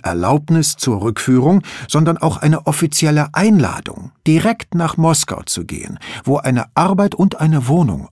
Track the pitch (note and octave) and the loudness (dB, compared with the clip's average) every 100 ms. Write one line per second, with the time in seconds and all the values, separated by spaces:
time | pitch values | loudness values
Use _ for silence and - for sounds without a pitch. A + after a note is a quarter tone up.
0 | F2 F2 F#2 D3 D3 D#3+ D3 - - G#2 | -4 -2 0 0 2 0 0 -2 -2 -2
1 | G#2+ G#2+ - B2+ C#3+ F#3+ - - - D3+ | -2 -4 2 2 4 2 0 -14 -4 0
2 | E3 D#3+ E3 - D3+ D#3+ - D3 D#3+ - | 2 0 -2 0 0 0 -2 -2 -2 0
3 | D#3 D3+ D3 D#3 G#3 G3+ G#2+ F2 - - | 0 0 0 0 4 4 2 -4 -12 -14
4 | - _ - D#3+ A3 A#3 - E3+ E3 - | -18 _ 2 2 2 -2 -4 -2 -2 2
5 | D#3+ D#3 - F#2 - - E2+ D#2+ - - | 2 2 -2 -8 -8 -8 -8 -10 -10 -14
6 | - - - C#3+ - B2 A#2 - F3+ G3 | -14 -8 -2 0 0 -2 0 0 2 2
7 | G3+ - F#3+ - D#3 D#3 B2 E3 C#3+ C#2+ | 0 2 0 2 2 2 2 2 2 -2
8 | - | -6